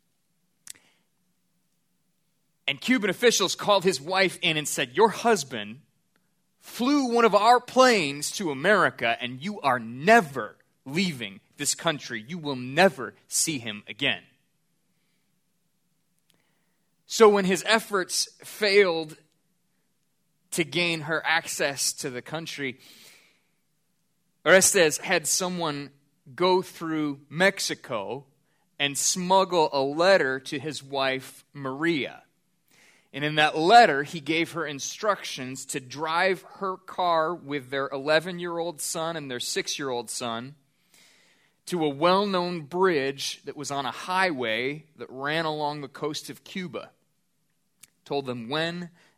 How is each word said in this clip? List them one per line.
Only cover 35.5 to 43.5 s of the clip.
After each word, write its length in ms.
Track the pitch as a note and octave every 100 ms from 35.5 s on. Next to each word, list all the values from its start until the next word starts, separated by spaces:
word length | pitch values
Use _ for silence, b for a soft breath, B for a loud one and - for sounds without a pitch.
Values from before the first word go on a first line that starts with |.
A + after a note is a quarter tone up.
| C3 -
to 140 | D3
drive 640 | B2+ C3 D#3+ E3 F#3 F3+ - -
her 180 | G3 F#3
car 560 | - - F3+ E3 D#3
with 340 | E3+ C#3 C#3+ B2+
their 200 | C#3 C3+
eleven-year-old 920 | C3+ C#3 D#3 E3+ F3+ F3 E3+ E3+ D#3
son 360 | - F3+ E3 E3
and 140 | C#3+
their 100 | B2
six-year-old 680 | - G3 F3 - C#3 A#2+ A2+
son 460 | - B2 A2+ B2+ D3 _ _ b b b b b b b b
to 200 | - F3+
a 40 | D#3
well-known 720 | C#3 E3+ F#3+ G3+ F3+ F3 F3
bridge 800 | C#3+ F3 F#3+ D#3 C3+ C#3 - -
that 100 | -